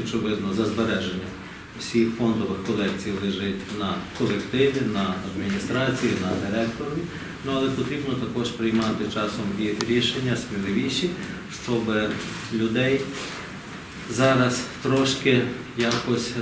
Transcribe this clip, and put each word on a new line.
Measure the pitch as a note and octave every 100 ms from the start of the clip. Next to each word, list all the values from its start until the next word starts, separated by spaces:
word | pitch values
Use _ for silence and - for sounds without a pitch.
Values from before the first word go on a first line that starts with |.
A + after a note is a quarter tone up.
| A2
очевидно, | A2+ G#2+ G2+ G2 G2
за | G#2+
збереження | G2+ A2+ G2 F#2+ F#2 F#2 - - - - -
всіх | - A#2 A2+ A2+
фондових | A2+ G#2+ F#2+ F#2+ -
колекцій | G#2 G2 F#2+ G#2 F#2+ G2
лежить | F#2 G2 F#2+ - G#2
на | F#2+ F2+ - -
колективі, | A#2 G2+ - C3 C#3 C3 A2
на | G2+ G2 F2+ F2+
адміністрації, | F#2 G2 G2+ - B2 C3 - A#2+ G2
на | F#2 - G2
директорі. | G#2+ A2+ - C#3+ D#3+ F3 - - - C3+
Ну, | C3+
але | C3+
потрібно | B2 B2 D3 C3+
також | A#2+ A#2 A#2+ A#2
приймати | - A2+ A2 A2 F#2+ -
часом | A2 G#2+ - G2 G2+
і | G#2+ - A#2
рішення | A#2+ A#2+ B2+ B2+ A#2+
сміливіші, | - G2+ F#2+ G#2+ C#3 - F3 - - - - -
щоб | - A#2 G#2+ G#2+ G#2+ G2 - - -
людей | A2+ A2+ A#2 C3 C3+ C#3 - - - - - - - - - -
зараз | A2+ C3+ B2+ B2 - - -
трошки | B2 C3+ C3+ - C3 B2+ A#2+ - - A#2
якось | A#2 A#2 - A2+ - A#2+